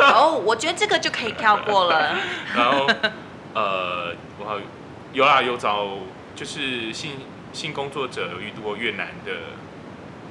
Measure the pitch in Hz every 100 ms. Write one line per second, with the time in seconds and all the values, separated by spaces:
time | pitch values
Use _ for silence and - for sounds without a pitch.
0 | 277 214 302 294 190 226 311 349 415 339
1 | 320 - 233 175 226 202 208 202 175 160
2 | 151 180 190 - - 123 120 139 139 -
3 | 214 - - - - - 101 95 90 90
4 | 87 87 - - 104 101 98 - - -
5 | - 131 135 135 123 120 120 104 101 98
6 | 92 - - - 143 156 135 123 110 113
7 | 160 135 127 - - - 160 143 139 147
8 | 127 117 90 90 104 107 107 104 117 98
9 | 85 87 95 90 78 - - - - -
10 | - - -